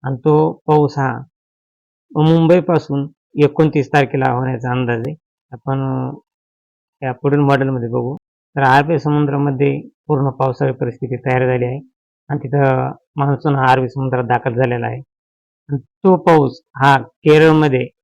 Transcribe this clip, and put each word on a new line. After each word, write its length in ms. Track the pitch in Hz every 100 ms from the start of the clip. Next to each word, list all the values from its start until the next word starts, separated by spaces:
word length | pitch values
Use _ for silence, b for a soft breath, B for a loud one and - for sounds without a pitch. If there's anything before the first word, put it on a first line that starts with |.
आणि 140 | 135 131
तो 440 | 156 151 156 - -
पाऊस 300 | 151 143 143
हा 220 | 131 120 135 _ _ _ _ _ _ _ _ -
मुंबईपासून 920 | 156 165 165 180 156 160 - 139 143 _ _ -
एकोणतीस 440 | 147 147 156 151 131
तारखेला 440 | 151 135 139 131
होण्याचा 400 | 123 131 123 123
अंदाज 320 | 127 123 117 123
आहे. 80 | 156 _ _ _
आपण, 280 | 123 - 135
अ, 340 | 135 131 131 147 _ _ _ _ _ _ _ _ 208
या 60 |
पुढील 280 | 202 143 143
मॉडेलमध्ये 500 | 143 139 135 131 117
बघू. 260 | 123 120 151
तर 400 | _ _ _ 147
अरबी 360 | 135 135 147 160
समुद्रामध्ये 920 | 151 147 147 143 143 131 139 139 - _ -
पूर्ण 220 | 147 139
पावसाळी 420 | 131 135 123 139
परिस्थिती 460 | 127 123 120 123 123
तयार 280 | 131 127 127
झाली 200 | 127 123
आहे 140 | 131 135 _ _ _ _
आणि 100 | 147
तिथं 520 | 123 143 139 131 131 - _ -
मान्सून 400 | 143 139 156 139
हा 100 | 131
अरबी 180 | 127 127
समुद्रात 340 | 139 135 123
दाखल 300 | 117 120 -
झालेला 340 | 117 131 120 117
आहे 120 | 120 135 _ _ _ _ _ _
आणि 80 | 143
तो 380 | _ _ 190 185
पाऊस 440 | 180 160 135 - _ -
हा 260 | 139 135
केरळमध्ये 840 | 113 _ 156 151 160 156 151 127 123 _